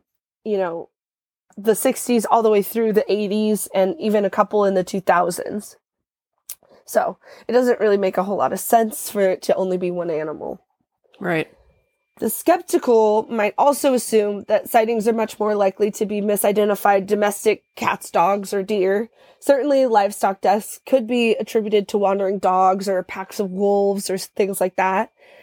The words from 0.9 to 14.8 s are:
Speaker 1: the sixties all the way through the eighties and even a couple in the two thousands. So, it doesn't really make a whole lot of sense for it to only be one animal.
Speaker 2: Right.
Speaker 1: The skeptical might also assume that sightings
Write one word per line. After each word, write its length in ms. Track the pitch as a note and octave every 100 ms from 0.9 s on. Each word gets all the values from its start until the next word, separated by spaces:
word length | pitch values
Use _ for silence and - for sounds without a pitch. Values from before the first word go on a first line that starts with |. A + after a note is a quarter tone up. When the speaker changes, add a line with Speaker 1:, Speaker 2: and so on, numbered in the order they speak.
| _ _ _ _ _ _ -
Speaker 1:
the 180 | G3+
sixties 500 | G3+ C4+ - - A#3+
all 180 | G3+ A#3
the 80 | A3
way 120 | G#3+
through 300 | F#3+ A3+ A3+
the 180 | G#3 -
eighties 560 | A3 G#3 G#3 G#3+ G#3+ -
and 200 | - F#3+ D#4
even 240 | A3 G#3+
a 60 | G3
couple 340 | G#3+ G3+ G#3+
in 100 | G3+
the 100 | F#3+
two 160 | F3+ G3
thousands. 760 | F3+ F3 F3+ F3 - G#3 - - _ _ _ _ _ _ - - _ _ -
So, 300 | A3 - F#3 - - -
it 40 |
doesn't 280 | A#3 B3+ A#3+
really 160 | G#3+ G3+
make 220 | F#3+ -
a 40 |
whole 120 | F#3+ G3+
lot 160 | A3
of 80 | G3
sense 500 | - A#3 A3+ G#3+ -
for 120 | G#3
it 180 | F#3+ F#3
to 120 | -
only 240 | - F#3+ F#3
be 120 | F3+
one 200 | F3 E3+
animal. 500 | D3+ D#3 D3+ - - _ _ _ _ _ _
Speaker 2:
Right. 320 | F3+ E3 - _ _ _ _ _ _ _
Speaker 1:
The 100 | A3+
skeptical 1000 | - - F4+ - E4 - A3+ A3 G#3+ B3
might 240 | A#3 G#3 -
also 380 | C4+ C#4+ C#4+
assume 500 | B3 - A3 G#3 G3+ -
that 200 | A3 -
sightings 400 | A#3+